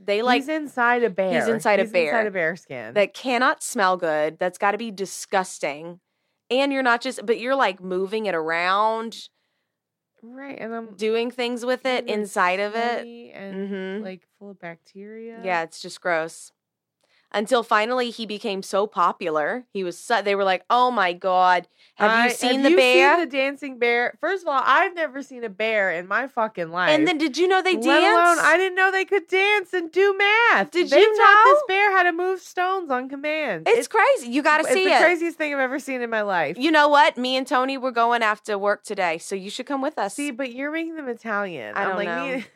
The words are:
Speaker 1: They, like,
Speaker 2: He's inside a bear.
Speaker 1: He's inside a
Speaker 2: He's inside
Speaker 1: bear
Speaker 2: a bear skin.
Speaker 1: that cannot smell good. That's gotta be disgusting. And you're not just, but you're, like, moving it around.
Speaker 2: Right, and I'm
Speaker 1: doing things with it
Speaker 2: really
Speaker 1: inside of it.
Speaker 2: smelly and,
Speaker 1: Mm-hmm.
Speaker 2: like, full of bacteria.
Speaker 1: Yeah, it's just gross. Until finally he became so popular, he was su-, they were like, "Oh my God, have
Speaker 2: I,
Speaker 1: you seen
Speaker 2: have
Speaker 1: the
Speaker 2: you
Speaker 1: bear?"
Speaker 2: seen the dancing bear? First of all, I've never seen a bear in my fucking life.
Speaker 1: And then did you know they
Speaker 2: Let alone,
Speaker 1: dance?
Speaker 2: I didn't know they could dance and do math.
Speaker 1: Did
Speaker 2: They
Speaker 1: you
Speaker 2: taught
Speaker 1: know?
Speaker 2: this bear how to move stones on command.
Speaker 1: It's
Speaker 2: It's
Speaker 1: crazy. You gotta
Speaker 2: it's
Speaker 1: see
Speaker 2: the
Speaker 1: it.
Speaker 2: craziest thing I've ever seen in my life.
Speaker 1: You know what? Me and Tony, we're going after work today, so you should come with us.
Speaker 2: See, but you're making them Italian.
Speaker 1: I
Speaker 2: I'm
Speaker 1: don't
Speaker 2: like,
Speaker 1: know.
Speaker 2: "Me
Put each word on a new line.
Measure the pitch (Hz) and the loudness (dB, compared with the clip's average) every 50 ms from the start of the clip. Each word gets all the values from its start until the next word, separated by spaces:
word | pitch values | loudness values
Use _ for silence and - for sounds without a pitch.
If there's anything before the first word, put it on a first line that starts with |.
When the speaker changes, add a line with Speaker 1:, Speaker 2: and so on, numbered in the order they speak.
Speaker 1:
They, | 190 202 202 208 233 | -4 -2 -2 0 2
like, | 247 247 247 | 2 2 2
Speaker 2:
He's | 269 277 | 0 -2
inside | 311 320 302 269 - - 240 240 240 247 240 | -4 -6 -6 -6 -2 0 2 2 4 2 2
a | 220 | 0
bear. | 185 - 190 190 175 160 | 0 -2 -2 0 0 0
Speaker 1:
He's | - | 0
inside | 220 226 220 - 233 208 196 | 0 0 0 2 2 2 2
a | 190 | 2
Speaker 2:
He's | 214 | 2
inside | 214 | 2
Speaker 1:
bear | 180 165 151 - 233 220 | 0 0 2 0 0 0
Speaker 2:
a | 214 190 | -2 -2
bear | 190 165 160 175 | -2 -2 -2 -2
skin. | 170 - - 139 123 113 110 123 | -4 -10 -12 -12 -12 -12 -4 0
Speaker 1:
that | 202 202 185 - | 0 0 0 -2
cannot | - - 254 247 233 254 277 311 - - | -6 -4 -2 0 2 2 0 0 -2 -6
smell | - - 247 196 185 185 | -8 -2 0 0 2 2
good. | 180 175 165 151 151 151 156 156 - | 0 0 -2 0 0 -2 -2 -2 -4
That's | 180 180 180 - | -4 -4 -4 -2
gotta | 214 202 202 208 | 0 0 0 -2
be | 233 233 | -6 -10
disgusting. | 196 185 196 180 - - - - - 196 185 - - - - 156 139 147 165 170 175 180 _ _ _ _ _ _ _ _ _ _ | -8 -8 -10 -10 -10 -12 -8 -2 -2 -2 -2 -2 -6 -8 -8 -8 -8 -8 -12 -16 -16 -18 _ _ _ _ _ _ _ _ _ _
And | 233 262 277 285 277 | 0 0 0 0 0
you're | 269 262 | 0 0
not | 254 233 240 | 0 0 0
just, | - 262 247 - - | -2 -6 -8 -6 -4
but | 208 233 220 | -4 -4 -2
you're, | - 247 269 | -2 -2 0
like, | 277 254 208 190 190 | 2 2 0 0 -4
moving | 180 185 180 180 190 190 208 220 220 | -8 -6 -4 -4 -4 -4 -4 -4 -4
it | 202 175 | -2 -2
around. | 165 156 160 165 165 175 180 190 202 214 220 220 226 226 226 214 - - - _ _ _ _ _ _ _ _ _ _ _ _ _ _ _ _ _ _ | -2 -2 -2 -2 0 0 0 0 2 0 0 -2 -2 -6 -8 -10 -14 -18 -20 _ _ _ _ _ _ _ _ _ _ _ _ _ _ _ _ _ _
Speaker 2:
Right, | - 226 247 262 277 277 277 - | -20 -20 -20 -18 -16 -16 -14 -12
and | - 220 233 | -12 -10 -10
I'm | 226 226 220 202 | -12 -12 -14 -10
Speaker 1:
doing | 185 214 220 220 233 233 247 | -6 -4 -2 -2 -2 -2 -4
things | 240 254 247 240 247 240 226 | -4 -6 -6 -6 -6 -6 -4
with | 247 254 254 - | -4 -4 -4 -2
it | 262 254 247 240 | -4 -4 -4 -4
Speaker 2:
really | 240 214 | -4 -4
Speaker 1:
inside | 208 208 196 - 214 185 180 185 190 | -4 -6 -4 -2 0 0 0 0 0
of | 202 208 208 | -2 -4 -4
it. | 226 226 240 240 - - | -4 -4 -2 -4 -4 -8
Speaker 2:
smelly | 233 233 240 240 - | -10 -14 -18 -20 -20
and, | - - 196 196 190 190 196 196 | -18 -16 -16 -12 -10 -10 -8 -8
Speaker 1:
Mm-hmm. | 202 190 185 190 190 208 214 | -8 -8 -8 -8 -8 -8 -10
Speaker 2:
like, | 190 185 180 _ _ _ _ | -12 -14 -16 _ _ _ _
full | 202 202 | -20 -20
of | 196 180 | -20 -18
bacteria. | - 170 170 165 _ _ _ 196 196 208 220 226 226 233 233 220 190 | -16 -18 -18 -18 _ _ _ -20 -20 -18 -18 -18 -18 -18 -16 -12 -6
Speaker 1:
Yeah, | 190 180 170 165 | -4 -4 -4 -4
it's | 160 - - | -6 -10 -14
just | - 180 165 - | -16 -16 -16 -10
gross. | - 185 170 160 160 165 - - - - _ _ _ _ _ _ _ _ _ _ _ _ _ _ _ _ - | -4 -4 -2 -2 -2 -6 -10 -16 -20 -20 _ _ _ _ _ _ _ _ _ _ _ _ _ _ _ _ -6
Until | 202 220 196 262 240 220 | -4 -2 0 0 0 0
finally | - 233 214 214 233 247 254 247 240 | 2 0 0 2 0 -2 -2 -4 -4
he | 214 - 233 | -6 -10 -10
became | 190 208 202 - 226 196 190 | -10 -10 -8 -8 -8 -8 -8
so | 190 - - 196 202 214 | -8 -4 -2 -2 -2 -2
popular, | - 196 175 180 220 - 196 170 156 156 147 160 202 254 247 _ - | 0 0 0 0 0 -2 -6 -4 -2 -2 -2 -2 -4 -6 -10 _ -8
he | 202 190 | -8 -6
was | 175 165 | -6 -8
su-, | - - - 240 214 | -10 -4 -2 -2 0
they | 202 202 202 | 0 0 0
were | 196 202 | 0 2
like, | 190 185 180 - - | 0 0 0 0 0
"Oh | 233 247 247 254 | 2 2 2 2
my | 247 220 190 180 180 | 2 2 0 0 0
God, | 180 - 190 185 185 185 180 180 180 175 - _ _ _ _ _ | -2 -2 0 2 4 4 4 4 2 0 -6 _ _ _ _ _
have | - 202 214 | 0 2 2
Speaker 2:
I, | 226 226 240 | 4 4 2
Speaker 1:
you | 247 | 2
seen | 233 - - 247 262 | 0 0 -2 0 0
Speaker 2:
have | 269 269 | 2 4
Speaker 1:
the | 285 | 4
Speaker 2:
you | 339 | 6
Speaker 1:
bear?" | 349 262 247 254 254 269 277 302 349 | 6 6 6 6 6 6 6 4 4
Speaker 2:
seen | 339 262 | 2 -2
the | |
dancing | 262 277 269 269 285 277 294 277 262 240 | -2 -2 -2 -2 -4 -6 -10 -14 -6 -2
bear? | 233 240 240 240 240 233 - _ | 0 0 2 0 0 -2 -4 _
First | - 320 392 381 359 | -4 -4 -4 -4 -4
of | 330 | -2
all, | 285 269 247 | -2 0 2
I've | - 262 302 359 392 370 | 2 2 2 2 0 -2
never | 349 320 285 247 277 277 | -4 -6 -6 -6 -10 -14
seen | - 262 247 233 | -14 -12 -12 -12
a | 220 | -12
bear | 190 190 214 220 220 214 196 190 165 | -6 -4 -4 -2 0 0 0 0 -2
in | 165 180 185 | -4 -4 -4
my | 202 220 254 | -4 -4 -4
fucking | 269 - - 220 190 - - 170 160 165 | -4 -4 -4 -4 -4 -4 -6 -8 -6 -4
life. | 175 180 302 | -2 2 2
Speaker 1:
And | 302 311 302 | 2 4 2
then | 349 359 294 | 2 0 0
did | 311 320 247 269 | -2 -2 0 0
you | 349 | 2
know | 370 381 381 370 | 2 2 2 2
they | 370 370 | 2 0
Speaker 2:
Let | 220 233 254 277 311 339 | 0 2 4 4 6 6
alone, | 392 440 - 349 349 339 | 6 6 6 6 4 4
Speaker 1:
dance? | 320 | 4
Speaker 2:
I | - 294 311 | 4 4 4
didn't | 349 381 381 359 | 4 2 0 0
know | 370 381 381 | 2 2 2
they | 370 381 381 | 2 0 -2
could | - 392 403 330 - | 0 0 -2 -2 0
dance | 359 370 381 403 427 415 392 - - | 0 0 2 2 2 0 -2 -2 -6
and | 370 339 320 - | -6 -6 -2 0
do | 359 392 403 392 392 | 2 2 2 2 2
math. | 403 403 427 453 466 466 381 220 196 294 - | 2 2 4 4 4 4 4 2 2 0 0
Speaker 1:
Did | 339 349 285 | -2 0 4
Speaker 2:
They | 269 302 | 6 6
Speaker 1:
you | 403 440 427 | 6 6 6
Speaker 2:
taught | 427 453 415 415 415 440 | 6 8 8 10 10 8
Speaker 1:
know? | 508 571 | 8 6
Speaker 2:
this | 587 587 466 | 6 4 0
bear | 370 392 403 415 381 | 2 2 2 4 4
how | 381 359 | 4 2
to | 349 | 2
move | 330 330 359 370 381 359 | 2 0 -2 -2 -4 -4
stones | - - - - 359 370 381 392 349 294 | -8 -8 -6 -4 -2 -2 -2 -4 -4 -4
on | 269 247 254 262 | -4 -4 -4 -8
command. | 277 277 277 302 302 311 311 254 196 160 160 349 | -12 -8 -6 -6 -4 -4 -4 -4 -4 -4 0 2
Speaker 1:
It's | 453 - | 2 2
Speaker 2:
It's | 285 | 0
Speaker 1:
crazy. | - - 427 403 508 554 480 277 240 233 | 0 2 2 4 4 2 0 -2 -2 -4
You | 285 269 | 0 2
gotta | 311 302 311 - | 4 4 4 2
Speaker 2:
it's | - - | 2 2
Speaker 1:
see | 381 381 | 2 4
Speaker 2:
the | 381 320 | 4 4
Speaker 1:
it. | 247 | 6
Speaker 2:
craziest | 226 320 359 320 330 339 311 - | 6 4 4 2 -2 -6 -4 -6
thing | 311 294 285 | -6 -4 -2
I've | 277 | -2
ever | 262 247 254 294 | -2 -2 -4 -6
seen | 262 - 262 254 240 | -6 -6 -6 -6 -4
in | 233 | -4
my | 226 220 208 | -4 -2 -2
life. | 202 190 175 160 139 170 233 | 0 0 0 0 0 -2 -2
Speaker 1:
You | 254 330 320 | 0 2 4
know | 302 294 294 | 4 6 6
what? | 294 285 302 330 - | 6 6 4 4 2
Me | 240 247 254 262 | 0 -4 -2 -2
and | 262 262 | -4 -2
Tony, | - 302 254 254 262 269 269 | -2 -2 -2 0 -2 -4 -6
we're | 240 262 240 | -6 -4 -2
going | 233 233 233 240 233 226 | 0 0 0 0 0 0
after | 214 214 208 _ - 214 196 | 0 -2 -4 _ -6 -6 -2
work | 196 202 208 - - | 0 -2 -2 -2 -4
today, | - 214 190 185 170 160 170 | -8 -6 -4 -2 -2 -4 -6
so | - - 202 | -8 -8 -10
you | 196 185 208 | -10 -8 -10
should | - - 247 | -10 -10 -8
come | - 285 269 262 | -6 -6 -4 -4
with | 294 311 - | -6 -4 -4
us. | 214 202 - | -6 -6 -6
Speaker 2:
See, | - 285 294 254 | -6 -8 -8 -8
but | 220 277 247 233 | -8 -8 -10 -8
you're | 254 277 294 302 | -8 -8 -8 -6
making | 330 330 330 330 | -6 -8 -8 -10
them | 320 285 254 | -10 -10 -10
Italian. | 240 226 - 226 214 202 202 196 170 143 113 104 104 | -10 -10 -8 -6 -4 -4 -4 -6 -8 -10 -10 -8 -6
Speaker 1:
I | - 202 | -4 -4
Speaker 2:
I'm | 190 | -4
Speaker 1:
don't | 190 | -4
Speaker 2:
like, | 180 - 175 | -4 -4 -4
Speaker 1:
know. | 170 170 170 | -6 -6 -6
Speaker 2:
"Me | 180 170 254 208 - _ | -6 -6 -8 -8 -10 _